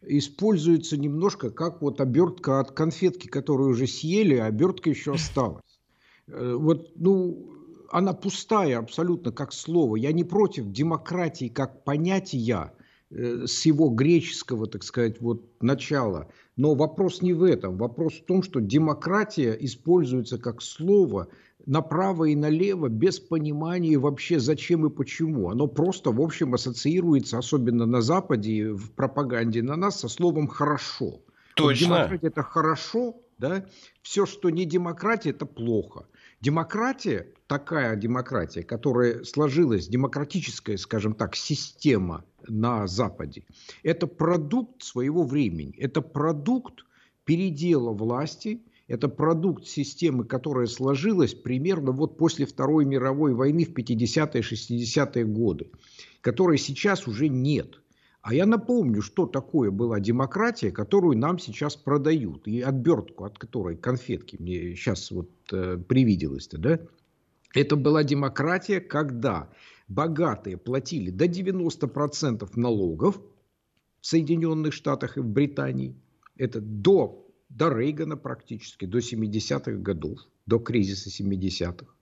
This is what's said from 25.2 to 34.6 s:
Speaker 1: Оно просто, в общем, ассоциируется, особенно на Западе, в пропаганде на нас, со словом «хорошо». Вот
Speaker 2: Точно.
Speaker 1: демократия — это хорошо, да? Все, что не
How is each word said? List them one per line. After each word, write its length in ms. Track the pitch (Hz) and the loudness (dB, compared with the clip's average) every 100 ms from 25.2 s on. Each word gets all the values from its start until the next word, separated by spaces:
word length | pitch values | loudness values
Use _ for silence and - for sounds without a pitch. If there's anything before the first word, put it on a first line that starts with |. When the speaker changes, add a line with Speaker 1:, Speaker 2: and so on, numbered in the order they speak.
| 160 147 90 | -2 0 0
Speaker 1:
Оно 160 | 110 147 | 0 -2
просто, 420 | 113 170 185 - | 2 0 2 0
в 100 | 113 | 2
общем, 360 | 160 - 143 123 | 0 0 0 0
ассоциируется, 840 | 131 120 143 175 175 147 110 117 | -2 -4 0 2 4 4 2 -4
особенно 480 | 127 151 120 120 117 | 0 0 2 2 2
на 160 | 123 | 2
Западе, 720 | 117 175 185 127 104 110 107 | 4 2 2 -2 0 -2 -2
в 180 | 104 107 | -4 -10
пропаганде 680 | - 135 131 139 120 117 113 | -2 -2 0 -2 0 0 0
на 140 | 117 156 | -2 -2
нас, 240 | 196 - | -2 -2
со 80 | 120 | -8
словом 400 | - 175 156 147 | 0 0 2 -2
«хорошо». 580 | - 147 147 - - 113 | 0 0 0 -4 -8 -8
Вот 160 | - _ _ _ - | -8 _ _ _ 2
Speaker 2:
Точно. 300 | 147 123 175 | 4 4 4
Speaker 1:
демократия — 420 | 175 123 185 160 | 4 2 0 -2
это 120 | 156 | -2
хорошо, 800 | 139 165 156 156 - 226 247 220 _ _ | -2 0 2 0 -2 -4 -4 -8 _ _
да? 280 | 127 185 190 - - _ | -4 -4 -8 -20 -20 _
Все, 240 | - - 190 | -6 0 0
что 240 | - 180 | 2 0
не 160 | 165 | 0